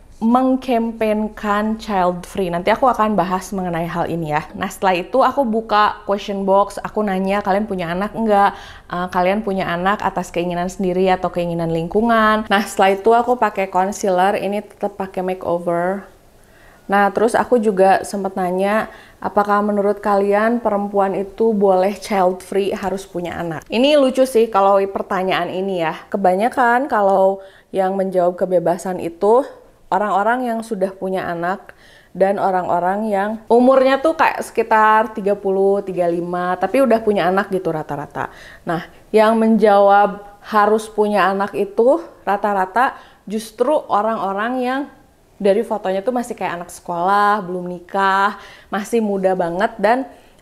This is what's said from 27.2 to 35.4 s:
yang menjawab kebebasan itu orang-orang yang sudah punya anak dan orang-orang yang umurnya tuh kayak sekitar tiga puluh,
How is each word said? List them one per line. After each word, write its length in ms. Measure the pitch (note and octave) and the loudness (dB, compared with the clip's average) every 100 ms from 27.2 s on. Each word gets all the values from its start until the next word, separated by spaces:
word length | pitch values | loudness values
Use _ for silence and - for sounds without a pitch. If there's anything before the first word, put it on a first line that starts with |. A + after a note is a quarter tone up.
| F#3+ G3 - - _ | 2 0 -8 -20 _
yang 180 | F#3 F#3 G3 | -2 -2 -2
menjawab 420 | F#3+ F3+ F3 F3+ | -2 0 0 0
kebebasan 640 | F#3 F3+ E3 F3+ G3 F#3 | 0 0 0 -2 -4 -6
itu 400 | E3+ E3+ G3+ A#3 C#4+ - - _ _ | -8 -2 2 2 2 -8 -20 _ _
orang-orang 560 | F3+ G#3 F#3 G#3 B3 B3+ | -2 0 0 0 0 -2
yang 80 | A3+ A3 | -6 -6
sudah 240 | G#3 F#3+ | -4 -4
punya 320 | F#3+ F#3+ F#3+ | -4 -6 -4
anak 480 | - E3+ E3+ G3+ - - - - _ | -4 -4 -4 -6 -10 -20 -20 -20 _
dan 240 | F3+ F#3+ G3+ | 0 0 2
orang-orang 640 | F#3+ F#3 F3 F3 F3 G3 A3 | 0 0 0 0 0 -2 -2
yang 160 | G3 G3+ A3 - | -2 -2 -6 0
umurnya 560 | A#3+ B3 C4 C4 C4+ | 4 6 4 4 2
tuh 160 | D#4 D#4+ | 0 0
kayak 240 | C4 - | 0 -2
sekitar 720 | A3+ - A3 A3 G#3+ A3 A3+ | -6 -4 0 4 4 4 2
tiga 240 | - G3 | -4 -4
puluh, 480 | G3+ | -2